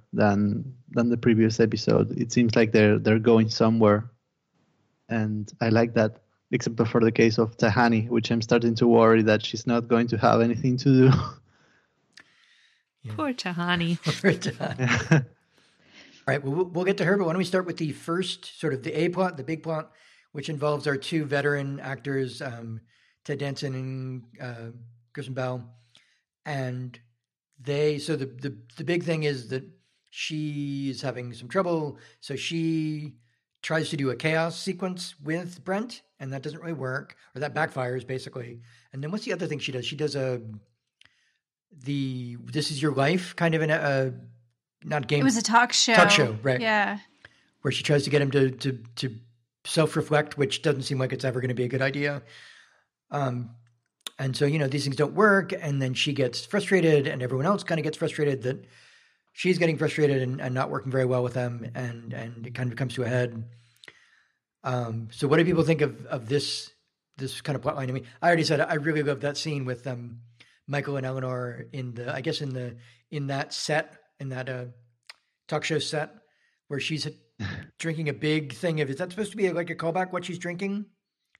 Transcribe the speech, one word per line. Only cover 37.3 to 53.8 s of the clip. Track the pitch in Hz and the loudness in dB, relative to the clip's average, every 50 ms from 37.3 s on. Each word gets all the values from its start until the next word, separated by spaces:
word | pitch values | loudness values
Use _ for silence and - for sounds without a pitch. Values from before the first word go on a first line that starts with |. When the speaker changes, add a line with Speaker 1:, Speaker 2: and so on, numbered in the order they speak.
| - | -10
Speaker 2:
or | 127 | -8
that | 147 143 120 | -8 -4 -2
backfires, | 151 156 - - 135 127 123 127 131 123 | -2 -2 -2 -2 -4 -4 -4 -4 -6 -6
basically. | 123 131 131 - - - 131 120 120 120 117 - - _ _ _ _ - | -6 -8 -8 -8 -10 -12 -14 -14 -14 -16 -18 -20 -20 _ _ _ _ -12
And | 135 | -10
then | 139 156 190 | -8 -6 -6
what's | 214 - | -6 -4
the | - 208 | -4 -4
other | 185 180 | -4 -4
thing | 143 151 139 | -4 -4 -6
she | - - | -6 -6
does? | 127 123 117 | -6 -6 -6
She | - 156 | -6 -4
does | 139 151 147 - | -4 -4 -2 -2
a, | 143 135 131 123 123 113 110 107 104 - _ _ _ _ _ _ _ _ _ _ _ _ _ _ _ _ _ _ _ _ _ - 147 123 | -2 -2 -2 -4 -4 -6 -10 -14 -16 -18 _ _ _ _ _ _ _ _ _ _ _ _ _ _ _ _ _ _ _ _ _ -20 -14 -8
the | 139 143 139 135 131 127 127 123 120 120 120 120 | -6 -4 -4 -4 -4 -6 -8 -10 -10 -12 -14 -14
This | 120 123 151 147 - | -8 -6 -4 -4 -4
Is | 156 135 | -2 -2
Your | 151 151 131 | 0 0 2
Life | 135 135 147 175 185 180 - - | 2 2 2 2 0 -2 -4 -4
kind | - 175 165 160 | -2 0 2 2
of | 156 160 | 2 2
an, | 151 | 2
uh, | 156 165 - 143 139 135 135 131 123 - - - - _ _ _ _ _ _ _ _ _ - | 2 2 2 0 0 0 0 -2 -4 -8 -14 -20 -20 _ _ _ _ _ _ _ _ _ -8
not | 151 - - 120 - | -6 -4 -4 0 0
game. | 147 143 | 2 4
Speaker 4:
It | 254 | 4
was | 269 214 | 4 4
a | 226 - | 2 2
talk | - 226 233 247 240 - | 4 6 6 6 6 4
show. | - - 247 226 | 2 4 6 8
Speaker 2:
Talk | 208 175 - | 8 8 8
show, | - 160 143 117 110 107 110 | 8 6 4 2 0 -2 0
right. | 139 131 247 | 0 0 2
Speaker 4:
Yeah. | 233 220 214 214 202 202 202 208 - _ _ _ - - _ _ _ _ _ _ - | 2 2 2 2 2 0 -2 -6 -10 _ _ _ -20 -20 _ _ _ _ _ _ -4
Speaker 2:
Where | - - | -2 -2
she | - - | -2 0
tries | - 151 143 143 | 2 2 2 2
to | - | 2
get | 143 143 143 | 2 2 2
him | 135 | 2
to, | 131 143 135 131 127 | 4 4 4 4 2
to, | - - 139 123 113 - - - | -2 -4 -4 -4 -6 -10 -14 -10
to | - - 127 110 110 - _ _ _ _ _ _ _ - | -8 -6 -6 -8 -10 -16 _ _ _ _ _ _ _ -12
self-reflect, | - - 160 156 151 - 160 - - 151 151 147 147 - 147 | -2 2 2 2 2 2 -2 0 2 2 0 0 0 -2 -2
which | 139 135 - - - | 0 0 0 0 0
doesn't | 156 135 127 127 | 0 0 0 -2
seem | - 143 127 | -4 -2 -2
like | 131 127 135 | -2 -2 -2
it's | 123 - | -4 -4
ever | 131 113 127 | -4 -2 -2
gonna | 120 123 123 | -2 -2 -2
be | 120 123 | -2 -2
a | 117 | -2
good | 135 127 131 | 0 0 -2
idea. | 139 139 143 143 147 143 135 - - - - - - - - - _ _ _ _ _ _ _ _ _ | -2 -2 -2 -4 -4 -4 -6 -10 -16 -20 -20 -20 -20 -20 -20 -20 _ _ _ _ _ _ _ _ _
Um, | - 143 139 131 123 123 120 113 - - _ _ _ _ | -4 -2 -2 -2 -2 -4 -6 -10 -12 -18 _ _ _ _